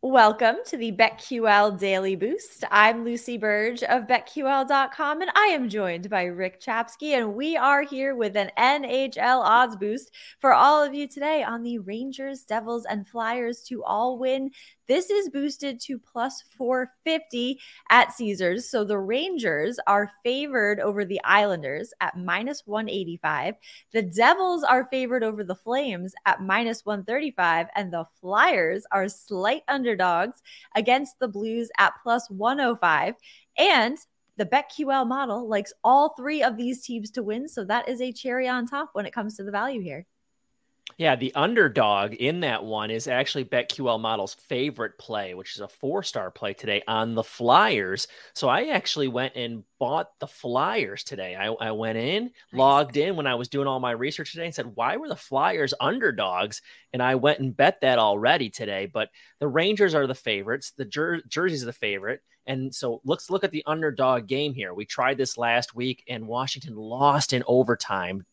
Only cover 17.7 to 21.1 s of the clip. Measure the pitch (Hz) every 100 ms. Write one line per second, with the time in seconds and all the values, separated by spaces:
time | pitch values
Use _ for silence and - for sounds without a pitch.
17.7 | - - 240 - - 226 196 180 190 240
18.7 | 247 208 202 190 240 349 349 220 147 160
19.7 | 240 - 202 208 - 240 254 294 262 208
20.7 | 208 - 202 196